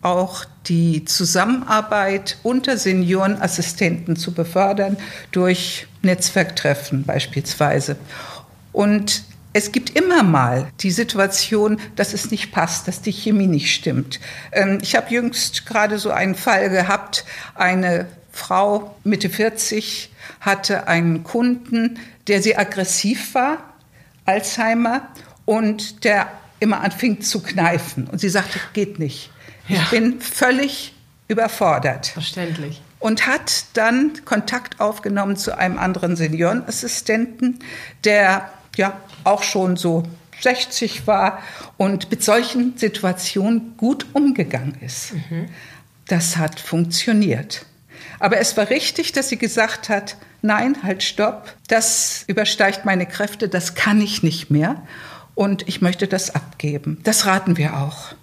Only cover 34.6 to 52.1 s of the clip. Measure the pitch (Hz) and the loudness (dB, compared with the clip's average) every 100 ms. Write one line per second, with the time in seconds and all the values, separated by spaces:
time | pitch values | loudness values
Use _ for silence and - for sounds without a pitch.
34.6 | 247 - 208 214 202 202 196 196 - - | -8 -2 -2 0 -4 -2 -2 -2 -4 0
35.6 | 180 180 185 180 175 170 160 160 170 233 | 0 2 0 0 0 0 0 2 2 0
36.6 | 247 220 240 - - 220 240 - 254 247 | -4 -6 -6 -4 0 0 0 0 -2 -2
37.6 | - - - - 208 208 190 196 - - | -10 -16 -16 -2 4 6 6 4 -2 -18
38.6 | - - 196 196 - - 185 202 - 202 | -10 -2 -2 -2 -16 -2 2 2 2 0
39.6 | 185 180 175 165 170 - - - 254 247 | 2 2 2 0 -2 -10 -20 -2 0 0
40.6 | - - 233 - - 196 190 196 - - | -2 -4 -4 -2 2 4 4 0 -14 -16
41.6 | - _ 196 196 - 220 - 220 240 254 | -18 _ 0 0 -4 -2 4 4 4 0
42.6 | 240 247 220 208 185 180 - 202 202 233 | 0 0 -2 0 -2 -2 -4 0 2 2
43.6 | 226 - 220 277 - 277 285 254 165 123 | -2 -2 0 0 0 2 4 2 0 -2
44.6 | 131 131 127 - - 180 135 165 170 - | -4 -8 -10 -10 -8 -8 -6 -6 -6 -12
45.6 | - - _ _ - 180 170 165 156 - | -20 -20 _ _ -2 0 2 0 -2 -4
46.6 | - 170 170 170 - 214 196 117 147 - | -4 0 0 0 2 4 4 0 -4 -12
47.6 | - _ _ - - - 196 214 226 - | -14 _ _ -20 -20 -2 2 4 2 2
48.6 | 202 277 - - 320 285 269 226 233 - | 2 0 0 -2 -2 -2 -2 -2 -2 0
49.6 | 220 - - 202 202 - - - 220 214 | 0 -2 -2 -4 -4 -16 -20 -4 0 2
50.6 | 247 277 185 190 - - 208 - - - | 2 0 -2 -2 -4 0 0 -2 -16 -20
51.6 | - 226 220 - - | 0 2 2 0 -2